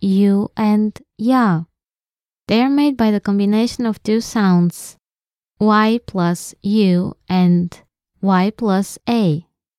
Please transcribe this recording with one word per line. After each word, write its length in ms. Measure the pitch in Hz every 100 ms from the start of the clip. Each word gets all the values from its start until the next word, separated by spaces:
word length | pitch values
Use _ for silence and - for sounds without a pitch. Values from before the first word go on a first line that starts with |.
u 500 | 196 190 202 196 - -
and 420 | 214 214 214 - - -
ya. 460 | 226 262 220 165 165 _ _ _ _ _ _ _ -
They 120 | 220
are 80 | 269
made 280 | 277 294 254
by 120 | 220
the 100 | 208
combination 640 | - 202 202 214 233 - 233
of 180 | 208
two 160 | - 220
sounds, 800 | - 233 190 175 175 - - - _ _ _ _ _ _
y 400 | 214 214 220 233 -
plus 480 | 190 170 175 - -
u 540 | 202 214 190 180 180 - -
and 420 | 185 180 175 175 - _ _ _ _
y 300 | 190 185 196
plus 480 | - 226 190 190 - -
a. 400 | 233 185 151 - _ _